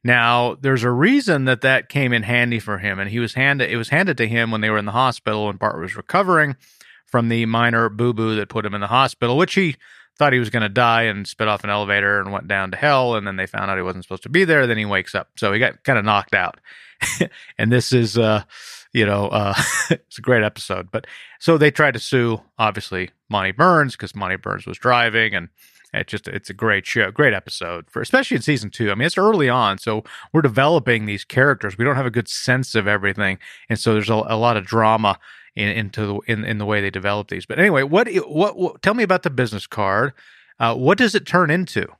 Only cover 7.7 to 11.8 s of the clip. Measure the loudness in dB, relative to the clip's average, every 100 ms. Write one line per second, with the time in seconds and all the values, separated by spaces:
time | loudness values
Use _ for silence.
7.7 | 2 0 0 0 0 -2 -2 -4 -6 -4
8.7 | -6 0 2 2 0 0 2 2 2 0
9.7 | -4 -16 -20 _ _ 2 4 0 -2 -2
10.7 | 2 2 4 0 -2 -10 -4 -2 -2 -2
11.7 | -4